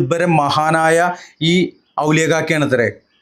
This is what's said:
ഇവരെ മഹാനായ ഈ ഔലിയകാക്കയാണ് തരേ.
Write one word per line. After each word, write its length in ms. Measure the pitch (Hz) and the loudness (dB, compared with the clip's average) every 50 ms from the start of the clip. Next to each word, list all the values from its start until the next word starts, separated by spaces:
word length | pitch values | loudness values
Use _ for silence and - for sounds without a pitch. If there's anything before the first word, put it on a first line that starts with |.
ഇവരെ 260 | 143 131 170 170 175 175 165 156 | 0 -2 -2 -2 0 0 2 0
മഹാനായ 560 | 143 143 139 147 156 156 160 160 160 160 165 165 170 175 175 - - - - - 156 165 | 0 0 0 0 0 0 0 2 2 2 2 2 2 0 -2 -6 -14 -18 -10 -4 0 0
ഈ 20 | 175 185 175 - - _ _ _ - - 143 | 2 2 0 -2 -4 _ _ _ -6 -4 -2
ഔലിയകാക്കയാണ് 640 | 151 156 156 160 160 165 160 156 160 165 156 147 - 127 | 0 0 0 2 0 0 -2 -2 -2 -2 -2 0 0 0
തരേ. 140 | 123 117 104 - - _ _ _ _ | 0 0 0 -2 -6 _ _ _ _